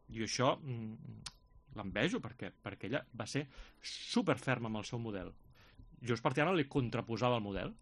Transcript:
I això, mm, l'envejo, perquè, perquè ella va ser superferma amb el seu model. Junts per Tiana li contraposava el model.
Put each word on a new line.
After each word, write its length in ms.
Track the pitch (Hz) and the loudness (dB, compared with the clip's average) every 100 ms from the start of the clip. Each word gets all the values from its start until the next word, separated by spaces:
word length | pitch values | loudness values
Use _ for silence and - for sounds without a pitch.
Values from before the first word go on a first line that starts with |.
| - | -10
I 160 | 113 107 | -6 -2
això, 240 | - 127 - | 4 4 4
mm, 640 | 139 117 110 113 - 110 - - - - - 113 | -2 -4 -6 -8 -12 -10 -12 -14 -20 -20 -14 -8
l'envejo, 400 | 95 101 151 220 | -2 2 2 0
perquè, 320 | 131 - 95 | -4 -8 -10
perquè 380 | - 110 95 98 | -8 -10 -8 -4
ella 120 | 135 - 117 | -4 -4 -8
va 100 | 117 | -4
ser 180 | 139 147 - - - | -2 -4 -8 -16 -14
superferma 880 | - - - 233 175 - - 120 117 | -12 -10 -2 2 2 2 0 0 -2
amb 140 | 107 | -4
el 40 | 101 | -4
seu 100 | 120 | -4
model. 320 | 113 98 90 - - - - - - - | -4 -6 -8 -12 -20 -20 -20 -20 -20 -6
Junts 200 | 120 117 | 0 2
per 120 | 151 | 4
Tiana 200 | 135 156 | 4 6
li 140 | 185 139 | 4 4
contraposava 680 | 143 120 117 - 110 123 120 | 2 2 0 0 2 4 4
el 80 | 101 | 2
model. 280 | 95 135 226 | -2 -4 -6